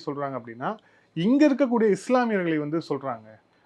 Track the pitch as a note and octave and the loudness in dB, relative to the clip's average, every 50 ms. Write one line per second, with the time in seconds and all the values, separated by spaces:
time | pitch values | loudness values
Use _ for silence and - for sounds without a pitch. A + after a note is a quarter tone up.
0 | - D#3 C#3+ C#3+ C#3+ C#3 C3+ B2 A2+ A#2+ A2+ A#2 C#3 F3+ A3 - _ _ _ _ | -6 -6 -6 -6 -6 -6 -6 -8 -10 -12 -12 -8 -8 -8 -8 -8 _ _ _ _
1 | _ _ - D#3+ E3+ A3 C4 C#4+ D4+ D4 C4+ C#4 C#4+ A#3 A#3+ A#3 A3+ G#3+ F#3+ F#3+ | _ _ -6 -2 0 2 4 6 6 4 4 4 2 2 2 2 4 4 2 0
2 | - - B3 B3+ B3 A#3 G#3+ F#3+ F3 E3+ D#3+ D3+ D3 D3 D#3 E3+ D#3 - D3 C3 | 0 0 2 2 2 2 0 -2 0 0 -2 -2 -2 -2 -4 -4 -4 -4 -6 -6
3 | C3+ C3+ A#2+ A2+ A2 A2 A2 - _ _ _ _ _ | -4 -8 -8 -10 -12 -20 -20 -20 _ _ _ _ _